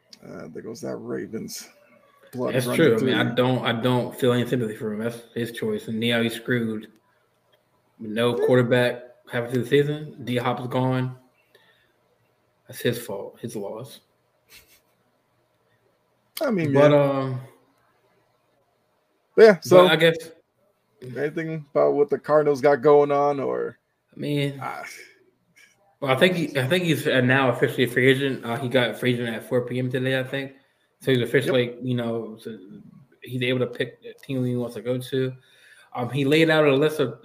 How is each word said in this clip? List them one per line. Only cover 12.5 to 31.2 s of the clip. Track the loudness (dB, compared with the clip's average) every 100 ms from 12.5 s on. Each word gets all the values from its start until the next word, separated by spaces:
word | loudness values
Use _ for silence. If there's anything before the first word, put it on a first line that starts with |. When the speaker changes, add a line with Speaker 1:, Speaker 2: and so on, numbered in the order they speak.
| _ -20
Speaker 2:
That's | -6
his | -4 -4 -6
fault. | -10 -12 -14
His | -12 -10
loss. | -10 -12 -16 -20 _ _ _ _ _ -20 _ _ _ _ _ _ _ _ _ _ _ _ _ _ _ _ _ -6
Speaker 1:
I | -4
mean, | -2 0
Speaker 2:
But, | 4 6
Speaker 1:
yeah. | 6
Speaker 2:
um, | 2 0 -4 -8 -12 _ _ _ _ _ _ _ _ _ _ _ _ _ _ _ _ _ _ 6
Speaker 1:
Yeah, | 8 8
so | 6 8
Speaker 2:
but | 8
I | 6
guess | 4 2 -4 -20 _ _ _ _ _ _
Speaker 1:
anything | -14 -6 -6 -4 -6 -6 -4
about | 0 2
what | 2 0
the | 0
Cardinals | 2 2 2 2
got | 2 4
going | 6 6 6
on, | 2 0 0
or | -4 -4 -6 -10 _ _ _ -10
Speaker 2:
I |
mean, | -4 -2 -2 -4
Speaker 1:
ah. | -10 -10 -12 -18 -20 _ _ _ _ _ _ _ _ _
Speaker 2:
well, | 0
I | 4
think | 4 4
he, | -2 -2
I | 0
think | 0 0
he's, | 0 0
uh, | 2
now | 4 4 2
officially | 2 0 0
a | 0
free | 2 4
agent. | 4 0 -4
Uh, | -6 -6
he | -2
got | 0 0 -2
free | -2
agent | -2 -4
at | -8 -4
four | -4
P | -2 -4
M | -4
today, | -4 -2 -4
I |
think. | -4 -8 -10 -14 _ _ _ _
So | 0
he's | 0